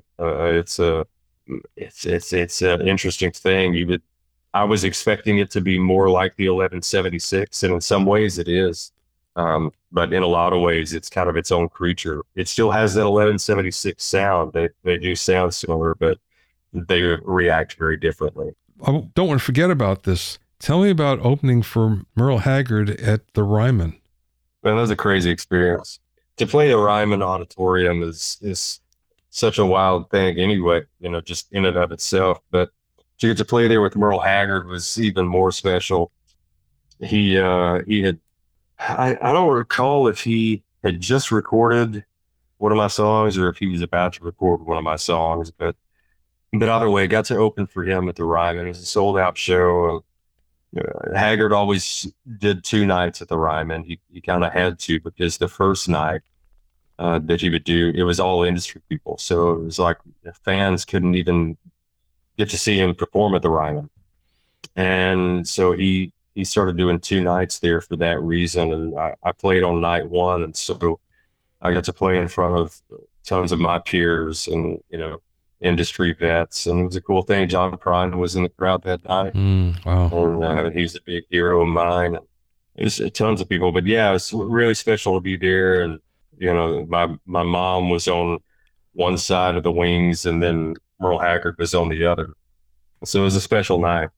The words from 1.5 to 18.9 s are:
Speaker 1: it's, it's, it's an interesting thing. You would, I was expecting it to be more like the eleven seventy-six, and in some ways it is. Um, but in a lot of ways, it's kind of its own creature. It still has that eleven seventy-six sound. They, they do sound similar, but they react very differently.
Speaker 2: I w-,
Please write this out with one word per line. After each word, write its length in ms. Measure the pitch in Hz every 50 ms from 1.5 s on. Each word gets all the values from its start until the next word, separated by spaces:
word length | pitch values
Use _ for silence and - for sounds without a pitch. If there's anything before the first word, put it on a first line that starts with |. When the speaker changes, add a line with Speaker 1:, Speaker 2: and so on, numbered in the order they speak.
| 65 - - - _
Speaker 1:
it's, 300 | - - - - - -
it's, 260 | 85 90 87 - -
it's 300 | - 90 87 87 - -
an 260 | 92 92 87 87 90 92
interesting 440 | 98 95 - 95 87 - 95 87
thing. 420 | - - - 95 95 95 92 90 87
You 140 | 85 87 85
would, 140 | 90 85 - _ _ _ _ _ _ _ _ _ -
I 100 | 98 104
was 200 | 101 110 101 92
expecting 540 | 95 90 - - - 104 101 - 107 104 101
it 120 | 101 95
to 100 | - 104
be 160 | 92 92 92 90
more 320 | 90 92 92 95 95 95
like 260 | 92 90 95 92 - -
the 80 | 101
eleven 360 | 92 90 92 95 92 90 90
seventy-six, 840 | 85 - - 98 95 92 87 82 - - - 95 101 - - - -
and 100 | 92 90
in 80 | 87
some 240 | - - 104 98 98
ways 320 | 98 101 107 107 101 87 90
it 100 | 85 87
is. 440 | 87 92 95 90 85 - - - _ _ _ _ _ _ _ _ _
Um, 360 | 87 85 85 80 78 80 78 - _ _ _
but 220 | 87 87 85 85 82
in 100 | 95 92
a 40 | 87
lot 260 | 87 85 85 90 92
of 80 | 90
ways, 320 | 87 87 85 82 80 76 82
it's 160 | 82 - -
kind 200 | - 95 90 87
of 60 | 85
its 160 | 85 85 -
own 180 | 95 87 85 82
creature. 540 | - - 90 87 90 - - 87 78 73 69 - _
It 120 | 95 90 -
still 240 | - - 113 107
has 220 | 98 107 110 104 92
that 100 | 107 107
eleven 320 | 101 101 104 104 107 104 98
seventy-six 640 | - - 104 98 95 92 90 - - 101 87 - -
sound. 500 | - - 95 98 101 95 87 80 - -
They, 160 | 85 82 85 - _ _
they 140 | 90 87 85
do 180 | 80 90 90
sound 380 | - - - 92 92 92 87 82
similar, 420 | - - - 82 80 80 82 82
but 220 | - - 80 78 - _ _ _ _ _ _ _ _ _ _ -
they 280 | 90 87 - 95 87
react 720 | 87 87 85 82 - - 92 90 87 87 82 80 78 - -
very 240 | - 80 80 80 76
differently. 540 | 76 82 76 - 78 76 - - 76 76 69 _ _ _ _ _
Speaker 2:
I 40 | -
w-, 220 | -